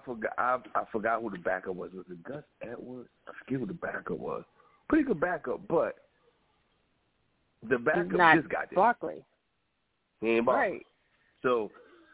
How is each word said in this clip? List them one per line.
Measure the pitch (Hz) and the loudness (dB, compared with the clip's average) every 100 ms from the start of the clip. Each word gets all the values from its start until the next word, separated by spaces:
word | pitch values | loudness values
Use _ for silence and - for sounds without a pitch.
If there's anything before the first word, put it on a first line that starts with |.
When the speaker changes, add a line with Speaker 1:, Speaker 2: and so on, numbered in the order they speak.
| 135 | -2
Speaker 1:
forgot, | 113 107 - | -6 -4 0
I, | 123 127 - - | 0 0 -2 -4
I | 101 | -2
forgot | 110 110 113 | -2 0 0
who | 117 | -2
the | 92 | -4
backup | 85 92 98 90 | -2 -2 -4 -8
was. | 85 | -8
Was | 92 90 | -12 -14
it | 87 | -14
Gus | 82 143 - - | -12 -12 -14 -16
Edwards? | 113 120 120 127 - _ - | -12 -12 -12 -14 -16 _ -20
I | - | -14
forget | - 131 | -6 -4
who | 107 | -4
the | |
backup | 87 80 - - 87 | -6 -8 -8 -6 -6
was. | - - - _ _ _ - | -6 -8 -10 _ _ _ 2
Pretty | 320 | 2
good | 269 175 | 4 0
backup, | 175 170 - 101 185 | 0 -2 -4 -6 0
but | 165 110 - _ _ _ _ _ _ _ _ _ _ _ _ _ _ _ _ 110 | 2 2 -2 _ _ _ _ _ _ _ _ _ _ _ _ _ _ _ _ -2
the | 123 | 0
backup | 120 160 175 | 2 0 0
Speaker 2:
Not | 180 170 160 | 6 8 6
Speaker 1:
just | - | 4
got | - - | -4 -2
there. | 180 | 2
Speaker 2:
Barkley. | 220 240 165 - - _ _ _ _ _ _ _ _ - | 4 2 -4 -10 -16 _ _ _ _ _ _ _ _ -4
Speaker 1:
He | 110 | 2
ain't | 113 120 | 4 4
Barkley. | 123 220 | 4 2
Speaker 2:
Right. | 143 - _ _ _ _ _ | -2 -12 _ _ _ _ _
Speaker 1:
So, | 131 120 101 - - - _ | 0 2 0 -10 -20 -20 _